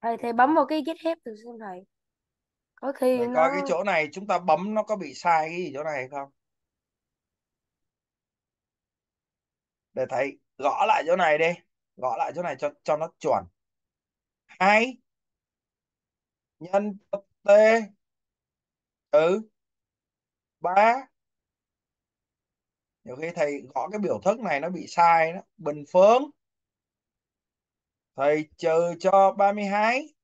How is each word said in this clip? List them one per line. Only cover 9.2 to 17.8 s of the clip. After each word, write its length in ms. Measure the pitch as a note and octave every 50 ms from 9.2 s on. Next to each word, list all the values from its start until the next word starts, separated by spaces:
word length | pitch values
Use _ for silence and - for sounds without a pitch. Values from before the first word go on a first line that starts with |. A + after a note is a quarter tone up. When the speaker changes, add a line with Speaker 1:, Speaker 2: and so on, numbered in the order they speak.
| _ _ _ _ _ _ _ _ _ _ _ _ _ _ _
Speaker 2:
Để 120 | G#2+ C3 B2
thầy 300 | C3+ B2 C3+ C#3 - _ _ _ _ _
gõ 280 | C3 C#3+ - - F#3+ A3
lại 160 | - - C#3+ D3+
chỗ 80 | E3+
này 220 | F#3+ F3+ D#3+ D3+ D3+
đi. 160 | D#3+ E3 F3 - _ _ _ _ _ _ _ _
Gõ 200 | B2+ B2+ A#2 D3
lại 140 | E3 B2+ C3
chỗ 60 | D3+ F3
này 120 | E3+ C#3+ B2+
cho, 100 | - D3 D3 _ _
cho 140 | - D#3 D3+
nó 100 | D#3+ D#3+ _ _
chuẩn. 240 | - D#3 B2+ G2+ F2+ F2 _ _ _ _ _ _ _ _ _ _ _ _ _ _ _ _ _ _ _
Hai 520 | _ - _ F#3 G3 G#3 G#3+ A3+ B3+ B3+ - _ _ _ _ _ _ _ _ _ _ _ _ _ _ _ _ _ _ _ _ _ _ _ _ _ _ _ _ _ _ _ _
nhân 380 | D3+ F3 F#3 G3+ G#3 G#3+ G3+ G3 _ _ - G3+ - _ _ _ _
T 60 | - G3+ G#3 A3 A3 A3+ A#3